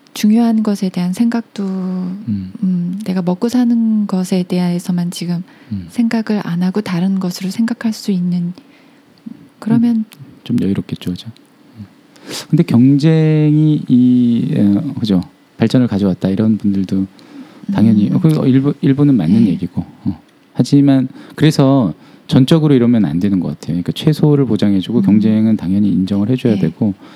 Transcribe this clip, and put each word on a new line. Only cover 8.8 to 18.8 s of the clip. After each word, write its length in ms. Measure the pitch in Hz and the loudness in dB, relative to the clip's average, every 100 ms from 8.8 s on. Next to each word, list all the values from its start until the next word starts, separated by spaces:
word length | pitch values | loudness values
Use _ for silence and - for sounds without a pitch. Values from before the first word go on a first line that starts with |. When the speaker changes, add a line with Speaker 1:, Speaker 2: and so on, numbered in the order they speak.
| _ _ _ _ - - - - | _ _ _ _ -20 -20 -20 -10
Speaker 1:
그러면 380 | 214 233 233 226 | -2 2 2 0
Speaker 2:
음, 80 | 214 - 139 - | -4 -10 -20 -18
좀 120 | - 120 | -4 -2
여유롭겠죠, 520 | 92 98 - - - | -2 -2 -6 -8 -8
그죠? 180 | 90 113 - _ _ _ - | -10 -10 -18 _ _ _ -20
음. 80 | 104 _ _ - - - - | -20 _ _ -20 -16 -14 -2
근데 120 | 156 | 0
경쟁이 1200 | 175 117 131 143 156 160 156 156 151 151 156 151 - | 2 4 4 4 4 2 2 2 2 4 2 2 2
이, 680 | 123 123 123 120 117 - - | 2 4 4 2 0 0 0
어, 380 | 101 101 90 - | 2 2 -2 -6
그죠? 220 | 104 90 85 _ _ - | -2 -2 -2 _ _ -4
발전을 300 | 113 127 120 | 0 2 2
가져왔다 420 | 98 98 90 95 | 0 0 0 -2
이런 300 | 98 110 104 | 0 0 0
분들도 480 | 104 98 92 98 98 - - - - - - | 0 -2 -2 -2 -4 -8 -20 -20 -20 -16 -6
당연히, 360 | 196 113 - - | 0 2 2 2
Speaker 1:
음. 60 | - | 2
Speaker 2:
어, 40 | |
그 80 | 160 151 143 | 2 2 2
일부, 260 | 131 139 139 | 2 0 -2